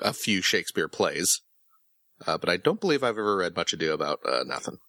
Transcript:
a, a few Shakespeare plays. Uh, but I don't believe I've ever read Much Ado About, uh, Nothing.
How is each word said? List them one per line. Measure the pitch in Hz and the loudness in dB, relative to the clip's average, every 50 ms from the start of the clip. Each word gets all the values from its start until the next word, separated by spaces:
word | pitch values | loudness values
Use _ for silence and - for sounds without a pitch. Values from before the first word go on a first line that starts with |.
a, | - 101 | 0 0
a | - | 0
few | - - 113 101 95 - | 0 0 0 0 2 2
Shakespeare | - - 92 85 - - - 80 | 2 2 2 0 0 -2 -2 -2
plays. | 76 - - 98 78 73 76 90 - - - _ _ _ _ _ _ _ _ _ _ _ _ _ _ _ _ - | -2 0 0 0 0 2 0 2 2 0 0 _ _ _ _ _ _ _ _ _ _ _ _ _ _ _ _ -4
Uh, | 85 80 80 | -4 -2 0
but | - 87 | 0 0
I | 87 | 0
don't | 92 - 147 202 - | 2 2 0 0 2
believe | - 180 147 135 131 | 2 2 2 2 2
I've | 120 107 110 | 0 -2 0
ever | 107 104 101 | 0 2 2
read | 95 87 85 85 | 2 0 0 0
Much | 85 85 - - | -2 -2 -2 -2
Ado | 80 80 78 78 | -2 0 -2 0
About, | 76 73 73 73 - - | 0 0 -2 -2 -2 -2
uh, | - 64 62 64 | -2 0 0 -2
Nothing. | 64 65 - - - - - _ | -2 -6 -6 -6 -8 -12 -12 _